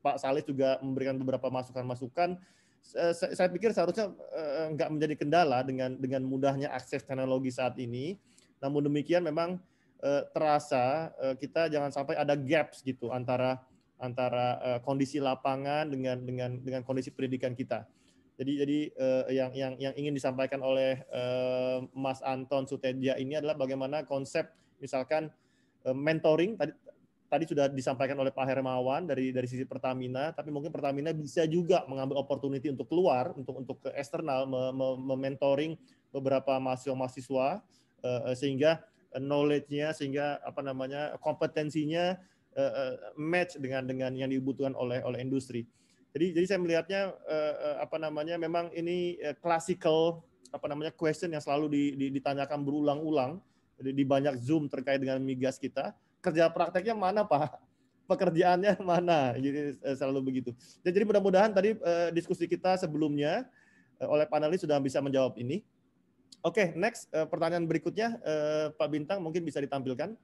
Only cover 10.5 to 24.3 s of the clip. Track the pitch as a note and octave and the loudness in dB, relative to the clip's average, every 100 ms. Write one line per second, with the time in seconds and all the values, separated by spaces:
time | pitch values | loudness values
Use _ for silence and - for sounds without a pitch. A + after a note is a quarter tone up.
10.5 | D3 D3 C3+ B2 D3+ E3 - C3+ B2+ C#3 | 4 4 2 2 2 -4 -4 -4 -2 -2
11.5 | D#3+ E3 D3 C#3+ C#3 C#3 D#3+ C#3+ D3 C3 | 0 2 2 -2 -4 -2 0 2 2 4
12.5 | D#3 - - C3+ B2+ A#2 B2 B2 B2+ B2+ | 2 2 -6 -8 -6 -6 -6 -2 0 2
13.5 | B2+ - _ _ _ B2+ B2 B2+ B2 B2 | 0 -6 _ _ _ -8 -2 0 2 0
14.5 | B2 B2+ B2 B2 C#3 C3+ D3+ C3+ C3 C#3 | 0 -2 -2 -2 0 0 0 0 0 -2
15.5 | C3+ C#3 D3 D#3 C3+ C3 B2 B2+ B2 B2 | -2 -2 -2 -2 -2 -2 -2 -4 -4 -4
16.5 | B2+ B2+ C3 A#2+ C3 C3 - C3 B2+ B2+ | -4 -4 -6 -2 -4 -4 -4 -4 -2 -2
17.5 | B2 B2 A2+ - _ _ _ _ - C3 | -4 -4 -4 -6 _ _ _ _ -8 -4
18.5 | C#3+ C#3+ D3 D3+ - C3 C3 B2+ C3 B2+ | 0 0 0 -2 -2 2 2 2 0 0
19.5 | B2+ C3 B2+ C3+ C#3 D3 C#3+ C3+ B2+ C3+ | -2 -4 -4 -6 -4 -2 0 -2 -2 -2
20.5 | C#3 C3 C3+ C3 C3 - B2+ B2 B2+ B2+ | -2 0 2 2 0 -4 -4 -2 0 0
21.5 | B2+ B2+ B2+ B2+ C3+ C3+ B2+ C3+ C3 C3 | 0 0 -2 -4 -6 -4 -2 -4 -4 -2
22.5 | C#3 C3 C3+ C3 C3 C3 B2+ C3 D3+ D3 | -2 -2 -4 -2 0 0 0 -2 -2 -2
23.5 | D#3 C3+ C3+ C3+ D3+ C#3+ C#3 C3+ | 0 -2 -2 -2 -4 -4 -4 -2